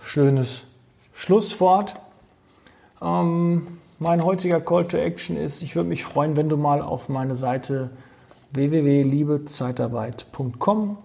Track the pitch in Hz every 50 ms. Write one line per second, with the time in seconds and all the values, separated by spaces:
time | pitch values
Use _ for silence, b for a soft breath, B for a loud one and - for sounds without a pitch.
0 | - - - 147 143 139 135 131 127 117 - - - - _ _ _ _ _ _
1 | _ _ _ - - - 190 220 208 - - - 180 185 185 196 202 196 - -
2 | - - - _ - _ _ _ b b b b b b b b b b b _
3 | 165 170 175 175 175 170 170 170 170 170 175 170 - - - - - - _ -
4 | 156 170 170 170 160 175 190 180 180 180 170 165 165 - 170 180 175 175 - 160
5 | 156 170 170 - - - 170 143 156 151 143 - 170 - - 170 170 170 165 -
6 | - - - 143 147 156 151 147 156 156 151 147 147 147 143 143 - - - 123
7 | - - 139 131 131 135 131 123 131 123 127 131 131 - 139 135 131 123 B B
8 | B B B B B B B B B B 139 131 139 143 156 165 143 143 143 143
9 | 139 135 139 147 151 147 147 143 147 - - - 131 127 127 127 123 117 120 117
10 | 110 120 120 - - - - - 135 123 117 - - 196 214 220 214 202 208 202